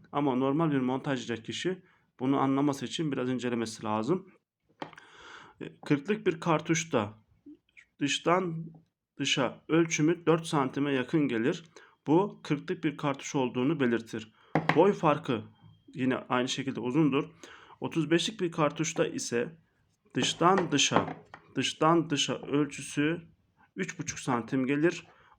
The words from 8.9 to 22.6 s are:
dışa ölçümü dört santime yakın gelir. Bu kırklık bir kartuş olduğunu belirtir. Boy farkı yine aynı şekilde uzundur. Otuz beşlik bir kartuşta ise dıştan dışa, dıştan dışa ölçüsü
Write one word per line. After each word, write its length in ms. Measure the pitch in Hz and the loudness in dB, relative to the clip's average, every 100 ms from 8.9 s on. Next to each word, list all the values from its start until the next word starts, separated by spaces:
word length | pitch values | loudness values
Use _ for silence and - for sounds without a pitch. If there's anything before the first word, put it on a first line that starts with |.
| _ _ - | _ _ -6
dışa 440 | 135 - 120 - - | -2 0 0 -2 0
ölçümü 580 | 156 165 165 151 170 - | 2 2 2 2 2 2
dört 200 | 165 165 | 2 2
santime 460 | 160 - - 143 | 0 0 0 0
yakın 360 | 139 123 - 143 | 0 0 0 2
gelir. 360 | 117 120 - - - - _ - | 0 0 -2 -6 -20 -20 _ 2
Bu 340 | 156 202 - | 2 2 -4
kırklık 420 | - 143 - 170 160 | -4 -4 -4 -4 -4
bir 120 | 147 | -2
kartuş 380 | 147 139 - 147 | -2 -4 -4 -2
olduğunu 460 | 127 110 127 160 | 0 0 0 2
belirtir. 520 | 127 117 110 113 107 _ _ 165 160 143 | 2 2 -2 -10 -12 _ _ -2 2 4
Boy 160 | 185 | 4
farkı 500 | 202 165 143 - 117 107 - - - _ - | 4 2 2 0 -4 -6 -16 -20 -20 _ -4
yine 220 | 127 123 | 0 0
aynı 320 | - 127 127 | 0 0 0
şekilde 320 | - 131 113 | -4 -6 -6
uzundur. 440 | 117 131 156 131 160 - - - - - | -2 2 4 2 -2 -8 -20 -20 -20 -10
Otuz 300 | 131 165 151 | -6 -2 2
beşlik 300 | 170 170 214 | 2 0 -4
bir 120 | 180 | -6
kartuşta 540 | 165 151 156 156 - 165 | 0 0 0 -4 -2 -2
ise 500 | - - 117 - - _ _ _ _ _ - | -2 -4 -4 -4 -8 _ _ _ _ _ -2
dıştan 560 | - - 170 190 165 | -2 2 4 4 2
dışa, 440 | 139 - 117 95 - - - _ - | 2 2 2 0 -6 -16 -20 _ -4
dıştan 560 | 127 - 156 170 160 | -4 2 4 4 2
dışa 240 | 147 - 123 | 0 0 -2
ölçüsü 840 | - 143 | -2 0